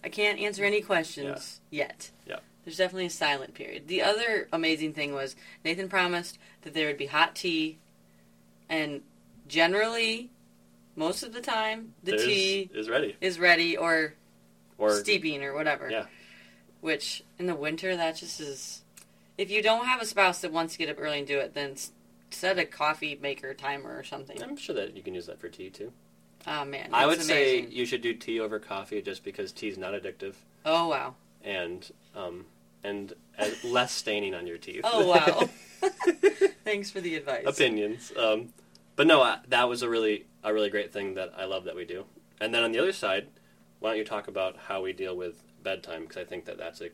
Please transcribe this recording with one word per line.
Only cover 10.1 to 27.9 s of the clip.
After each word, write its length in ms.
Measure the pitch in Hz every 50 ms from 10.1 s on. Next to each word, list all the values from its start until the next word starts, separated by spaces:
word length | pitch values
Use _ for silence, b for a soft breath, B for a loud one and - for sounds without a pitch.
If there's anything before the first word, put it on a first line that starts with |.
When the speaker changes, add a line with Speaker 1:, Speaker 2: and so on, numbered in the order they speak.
| 220 226 247 247 - _ - _ - _ _ _ _ - _ _ _
Speaker 1:
most 280 | - 156 330 381 - 285
of 100 | 240 220
the 80 | 240
time, 520 | 240 - 233 220 220 220 220 226 226 226 - - -
the 80 | 175
Speaker 2:
There's 140 | 202 214 226
Speaker 1:
tea 440 | 240 208 196 190 190 98 196 190 185 107
Speaker 2:
is 160 | 220 - -
ready. 260 | 117 139 - - - -
Speaker 1:
is 200 | - 190 180 165
ready 360 | 175 180 170 165 165 170 165
or 380 | - 165 170 165 160 160 151 - _ _ _ _ _ _ _ _ _ _ _ - -
Speaker 2:
Or 140 | 107 107 107
Speaker 1:
steeping 500 | 104 101 101 104 - 156 160 151 139 139
or 100 | 139 139
whatever. 360 | 147 156 151 147 - - -
Speaker 2:
Yeah. 160 | 113 110 107 - B B B B B B B B B B B B - _
Speaker 1:
Which, 420 | - 160 156 143 - - - - - - - -
in 60 | 180 180
the 80 | 170
winter, 400 | 147 143 151 160 160 185 185 185
that 200 | 175 165 160 160 -
just 220 | - 170 - -
is, 420 | 156 143 139 131 - - - - - _ _ - B B B B B B B -
if 120 | 202 190
you 100 | 202 214
don't 240 | 202 220 220 233 240
have 160 | 247 254 247
a 40 | 226
spouse 360 | 220 - 202 196 185 180 -
that 100 | - 180
wants 220 | 156 165 165 160 -
to 60 | -
get 100 | 160 147
up 80 | 147 -
early 200 | 160 151 147 143
and 80 | 143 139
do 120 | 143 139
it, 140 | 139 - -
then 180 | 147 143 139
s-, 200 | 135 - - - - _ _ - _ - _ _
set 280 | - - - 185 190 180
a 60 | 165
coffee 520 | - - - 151 151 156 151 - 151 143 139
maker 320 | 143 143 139 - - 135 135
timer 420 | - 139 139 139 139 135 139 - 127
or 60 | -
something. 380 | - - - 135 135 - 151 147
Speaker 2:
I'm 140 | 254 - -
sure 180 | - - 165
that 200 | 120 98 98 -
you 60 | 98 92
can 100 | 98 92
use 120 | 90 85 85
that 120 | - -
for 80 | - 87
tea, 200 | - - 95 95
too. 240 | - - 101 120 120 - _ _ _ _ _ _ _ _ - 160
Speaker 1:
Oh, 180 | 151 151 143
man, 240 | 139 139 - - - 110
Speaker 2:
I 100 | 117 131
Speaker 1:
it's 40 | 147 165 170
Speaker 2:
would 60 | 160
say 340 | 156 156 147 139 135 131 120
Speaker 1:
amazing. 180 | - - - 123
Speaker 2:
you 80 | 123
should 160 | 120